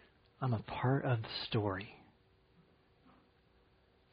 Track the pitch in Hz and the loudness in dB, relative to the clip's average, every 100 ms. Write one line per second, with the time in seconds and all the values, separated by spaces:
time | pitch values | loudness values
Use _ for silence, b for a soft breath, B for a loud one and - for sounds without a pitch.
0 | - _ _ - 131 113 - - 123 139 | -20 _ _ -4 0 0 -2 -2 2 2
1 | 139 117 107 - - 117 104 95 - - | 2 0 -2 -6 -2 0 0 -2 -6 -14
2 | - - _ _ _ - - _ _ _ | -20 -20 _ _ _ -20 -20 _ _ _
3 | - - _ _ _ _ _ _ _ _ | -20 -20 _ _ _ _ _ _ _ _
4 | _ | _